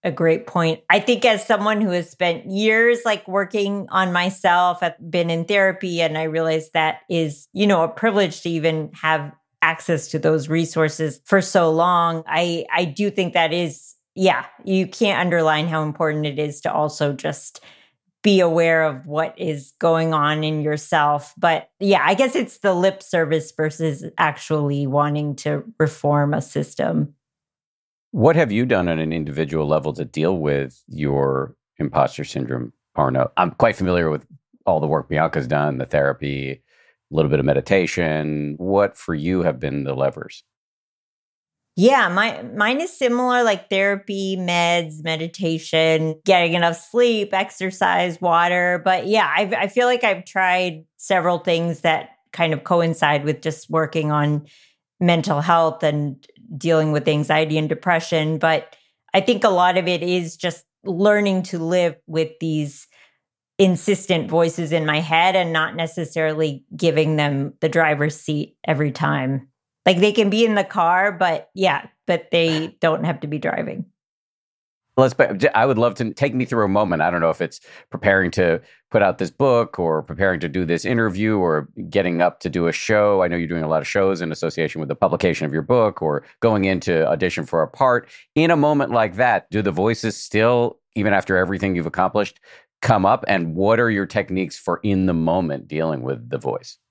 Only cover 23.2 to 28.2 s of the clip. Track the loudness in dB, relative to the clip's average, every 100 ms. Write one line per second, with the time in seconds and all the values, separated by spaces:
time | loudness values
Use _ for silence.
23.2 | 0 -2 -4 -4 -4 -2 -4 -4 -8 -2
24.2 | -2 -2 -4 -2 0 -2 0 0 0 -2
25.2 | -4 -6 -4 -6 -8 -2 -2 0 0 2
26.2 | 2 -2 -4 -6 -6 -4 -2 -2 -4 _
27.2 | _ _ _ _ _ _ _ _ _ 2